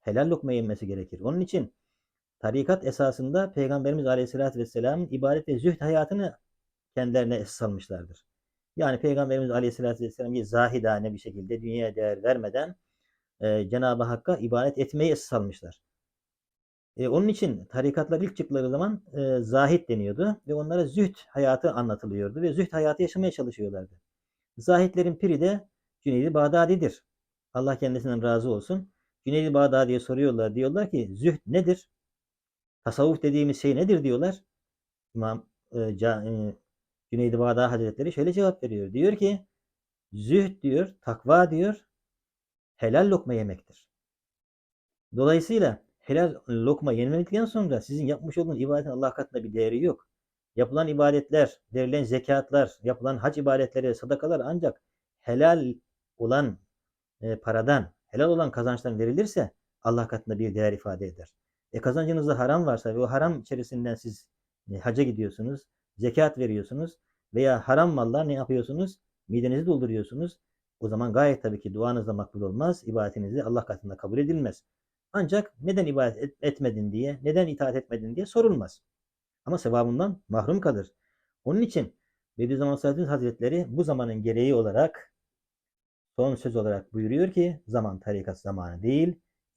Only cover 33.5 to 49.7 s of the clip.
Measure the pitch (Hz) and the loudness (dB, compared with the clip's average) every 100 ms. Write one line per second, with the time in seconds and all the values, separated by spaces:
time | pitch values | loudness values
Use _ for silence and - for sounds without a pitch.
33.5 | 131 139 131 190 180 139 120 180 190 _ | 2 2 2 4 4 4 2 0 -4 _
34.5 | _ _ _ _ _ _ 113 110 113 _ | _ _ _ _ _ _ -6 -4 -4 _
35.5 | _ _ 120 110 101 113 110 107 113 104 | _ _ -4 -4 0 0 0 -4 -4 -4
36.5 | - _ _ _ _ _ 117 120 117 120 | -8 _ _ _ _ _ 0 2 2 2
37.5 | 117 123 117 113 - 156 156 156 180 190 | 2 2 0 -2 -2 -6 0 0 2 2
38.5 | 185 123 104 98 117 185 202 202 196 _ | 0 -6 -6 -4 2 2 2 0 0 _
39.5 | _ _ _ _ _ _ 104 107 180 190 | _ _ _ _ _ _ -10 2 4 2
40.5 | - 143 139 190 - - 113 123 170 175 | -2 0 0 -2 -6 -8 -6 4 6 6
41.5 | 160 196 208 _ _ _ _ _ _ _ | 2 0 -2 _ _ _ _ _ _ _
42.5 | _ _ _ 110 135 196 190 127 117 104 | _ _ _ 2 4 6 4 0 -4 -4
43.5 | 90 _ _ _ _ _ _ _ _ _ | -8 _ _ _ _ _ _ _ _ _
44.5 | _ _ _ _ _ _ 113 139 165 160 | _ _ _ _ _ _ 2 4 4 2
45.5 | 226 151 107 _ _ - 147 175 - - | 2 2 0 _ _ -2 0 0 -2 -6
46.5 | 113 117 151 143 117 127 160 170 202 226 | -2 0 0 0 0 0 0 0 -2 0
47.5 | 226 180 120 - 143 139 147 156 175 165 | -2 0 -2 -4 -4 -2 -4 -4 -4 -2
48.5 | 131 135 147 143 127 135 - 135 120 110 | -2 0 -2 -2 -2 -2 -4 -8 -8 -6
49.5 | 110 110 | 0 0